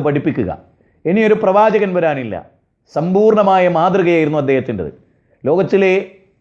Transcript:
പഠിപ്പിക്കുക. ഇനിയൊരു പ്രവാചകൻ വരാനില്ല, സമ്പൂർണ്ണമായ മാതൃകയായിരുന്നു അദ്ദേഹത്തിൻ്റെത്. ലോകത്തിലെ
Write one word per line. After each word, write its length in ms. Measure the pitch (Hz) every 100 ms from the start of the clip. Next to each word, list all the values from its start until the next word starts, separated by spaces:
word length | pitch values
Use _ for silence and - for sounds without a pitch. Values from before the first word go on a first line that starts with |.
| 147
പഠിപ്പിക്കുക. 440 | 143 160 131 92 73 - _ _ _ 151
ഇനിയൊരു 300 | 196 220 214
പ്രവാചകൻ 480 | 202 196 220 208 196 180
വരാനില്ല, 380 | 165 139 117 90 - _ _ _ _ -
സമ്പൂർണ്ണമായ 680 | 165 190 220 214 196 190 180 165
മാതൃകയായിരുന്നു 640 | 175 185 175 170 156 151
അദ്ദേഹത്തിൻ്റെത്. 480 | 135 135 127 107 85 - _ _ _ _
ലോകത്തിലെ 500 | 127 170 180 196 190 190 196 - _ _